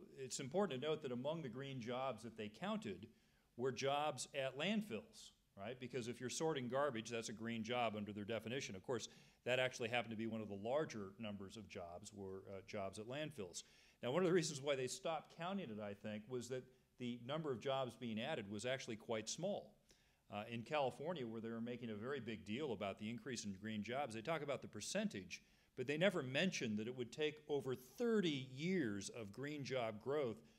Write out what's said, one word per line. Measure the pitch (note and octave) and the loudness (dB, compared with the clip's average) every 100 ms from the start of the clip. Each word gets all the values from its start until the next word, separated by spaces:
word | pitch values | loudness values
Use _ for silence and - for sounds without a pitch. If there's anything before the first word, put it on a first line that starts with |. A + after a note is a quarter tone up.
| - - | -14 -10
it's | C3 - | -6 -4
important | C3 F3 G3+ B2+ | 0 2 2 2
to | D3+ | 2
note | D3+ | 0
that | C3+ | 0
among | A#2+ C#3 E3 | -2 0 -2
the | C#3 | -4
green | A#2 C#3 C3+ | -6 -6 -4
jobs | A2+ B2 C3+ G#2+ | -2 0 0 -2
that | A#2 A2+ | -6 -6
they | G#2 | -8
counted | - F#3+ G#3+ A#2 F2+ - - _ _ _ - | -4 -2 -2 -2 -6 -8 -18 _ _ _ -2
were | C3 | 0
jobs | A2+ C3+ C#3+ D3+ C3 - | 2 2 4 2 0 -2
at | C#3+ C3 B2+ | 0 0 2
landfills, | F3 A3 A3 G#2+ - - - - _ G2 | 2 2 2 -2 -4 -14 -18 -20 _ -8
right? | G#2 C3 | -6 -6
Because | B2 C3 A#2 | -4 -2 -2
if | A#2 | -2
you're | B2+ | -2
sorting | - D#3+ C#3+ B2 | 0 2 2 2
garbage, | C3+ D3 A2+ A2+ | 4 4 2 0
that's | A#2 A2+ | -2 -2
a | |
green | G#2+ A2+ A#2 | -4 -2 0
job | G#2+ B2 A2+ G#2 | 2 4 4 2
under | G#2 | -2
their | G#2 G#2 | -2 0
definition. | A2 A2+ C3+ C3+ F#2+ | 0 0 -2 -4 -6
Of | |
course, | - A#2 - - - - A#2+ | -2 -2 -2 -10 -20 -6 2
that | B2+ | 4
actually | B2+ - A2+ | 4 2 2
happened | A#2+ A2 | 2 2
to | G#2+ | 0
be | A2+ | 0
one | A2 | -2
of | G2+ | -2
the | G2 | -2
larger | A2 C#3+ D#3 A2+ G2 G2+ | 2 2 2 -2 -6 -6
numbers | G#2+ G2 F#2+ A2+ | -6 -4 -6 -10
of | F#2 | -8
jobs | G2+ E2+ F2 G#2 | -8 -6 -8 -10
were, | G2+ F#2+ F#2+ G2+ | -8 -6 -6 -8
uh, | G2 F#2 | -10 -6
jobs | G#2+ F#2+ G2+ | -4 -4 -6
at | A2 | -6
landfills. | C#3 D#3 - F2+ D#2+ - - - - | -4 -4 -4 -6 -8 -12 -16 -20 -4
Now, | A#2+ | 2
one | D#3 | 4
of | F#3 | 6
the | |
reasons | F3 D#3 C#3 | 6 4 2
why | C#3 C3+ | 2 4
they | B2+ | 2
stopped | - E3+ D#3 - - | 0 0 0 -2 -4
counting | E3+ G3 D3 | -2 0 -2
it, | G#2 | -2
I | G#2 G2+ | -4 -4
think, | A2 G#2+ A2 | -4 -4 -2
was | B2+ A2+ | -4 -2
that | B2+ B2+ - _ - | -4 -4 -14 _ -4
the | B2 A#2+ A#2+ | -2 -2 -2
number | D#3 D#3 | 0 0
of | A2+ | 0
jobs | C3+ C3+ B2+ B2 | 2 2 0 -2
being | A#2+ G#2+ | -2 0
added | C3+ D3+ G2+ | 0 -2 -2
was | G#2 | -2
actually | A#2+ C3 C3 A2 | 0 0 -2 -6
quite | - A2+ A2 | -2 0 0
small. | - F#3 F3 - - _ - _ _ - | -2 -2 -2 -6 -16 _ -20 _ _ -6
Uh, | G#2 A2+ | -4 -2
in | A#2 | -4
California, | A2 D3+ C3 - D3 F3 A#2 | 2 4 4 2 -2 -2 -2
where | A2+ | -2
they | A2+ | -4
were | A2+ | -2
making | A#2+ B2 A#2+ | -2 -4 -4
a | G#2 | -4
very | A#2+ C#3+ | -2 -2
big | A2+ G#2 F2+ | -2 -4 -2
deal | A2+ D3+ | 0 0
about | G2+ G2+ F#2+ | 0 0 -2
the | G#2+ | -4
increase | A#2 C#3 A#2+ | -4 -4 -4
in | G#2 F#2+ | -4 -4
green | G#2+ G#2+ | -2 -2
jobs, | G2+ B2+ C#3 | 0 0 0
they | A2 | -2
talk | A2 D#3+ | 0 0
about | C#3+ B2 | 0 -2
the | G#2 | -4
percentage, | G#2 - G3 G#3+ G2+ F2 - - - _ - | -6 -2 0 0 -2 -6 -10 -12 -20 _ -4
but | B2+ | 0
they | D3+ | 6
never | G3 F3 | 6 6
mentioned | C3 C3+ F#3 - B2 G#2 | 2 4 4 4 2 2
that | A2 | 0
it | C3 | -2
would | A2+ | -4
take | - D3+ D3+ - | 0 0 0 0
over | C#3+ C3 | 0 2
thirty | B2 - - A#3+ G#3+ F3+ C#3 B2+ B2+ | -2 -4 0 6 8 6 4 -2 0
years | E3+ F#3+ A#2 G2+ G2 | 4 6 4 2 -2
of | B2 G2+ | -4 -6
green | G2+ C#3+ D3+ | -4 -4 -2
job | B2 C3 A2+ G#2+ | 0 2 2 0
growth | B2+ D3+ B2+ G#2 - | 2 4 2 0 -8